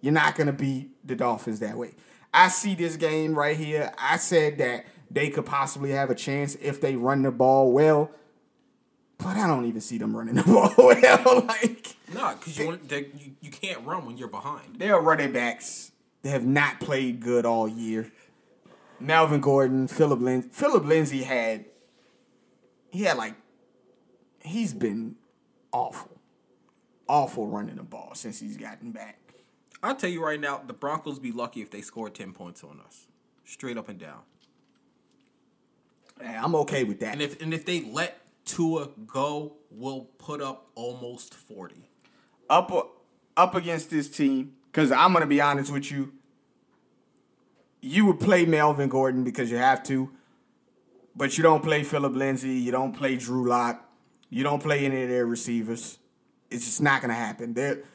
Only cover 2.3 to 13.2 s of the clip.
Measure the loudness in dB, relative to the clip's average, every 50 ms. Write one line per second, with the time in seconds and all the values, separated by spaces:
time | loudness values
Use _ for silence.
2.3 | 6 6 6 6 4 2 -2 -2 -2 0 -2 -2 -2 -2 -2 0 0 0 -2 0
3.3 | 0 0 0 0 0 -2 -4 -4 -2 -2 -2 -4 -6 -4 -2 0 0 0 2 2
4.3 | 4 4 4 4 2 0 -2 -2 -2 -6 -10 -14 -20 -20 -14 -6 -4 -2 -2 -2
5.3 | -2 -4 -6 -2 -2 -2 -2 -2 -4 -4 -4 -2 -2 0 0 0 -2 -4 -4 -4
6.3 | -4 -2 -2 -4 -6 -6 -6 -6 -4 -2 -2 -2 0 0 0 2 2 2 2 2
7.3 | 2 4 4 6 6 6 6 6 6 6 6 6 6 4 2 -2 -6 -14 _ _
8.3 | _ _ _ _ _ _ _ _ _ _ _ _ _ _ _ _ _ -10 -8 -6
9.3 | -2 0 2 2 2 0 -2 -4 -6 -6 -8 -8 -6 -6 -4 -4 -4 -6 -4 -2
10.3 | 0 2 6 6 8 8 6 8 8 10 10 10 10 10 8 8 8 8 8 6
11.3 | 6 6 6 2 0 0 0 -2 -2 -6 -14 -18 -18 -20 _ -14 -8 -6 -4 -4
12.3 | -6 -6 -10 -10 -8 -6 -6 -6 -6 -8 -10 -8 -8 -8 -8 -10 -14 -18